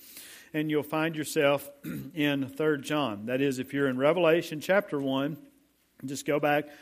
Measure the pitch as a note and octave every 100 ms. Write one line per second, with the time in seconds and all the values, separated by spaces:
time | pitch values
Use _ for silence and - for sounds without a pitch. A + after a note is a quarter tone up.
0 | - - - - - D#3 D3+ D3+ - D#3
1 | D#3+ D#3 C#3 D#3+ C#3+ C#3+ - - - C#3+
2 | C3+ D#3 D3 C#3+ B2+ - D#3 C#3+ B2+ D3+
3 | C3 G#2 A2 C3 C#3 C3 B2+ C#3 C#3 B2+
4 | C#3+ F3 D#3+ E3+ E3 D#3 C3 G3 G3+ D3
5 | C#3 C3+ C#3+ D#3 - _ _ _ _ _
6 | C3 C#3 - D3 D3 D3 D3 -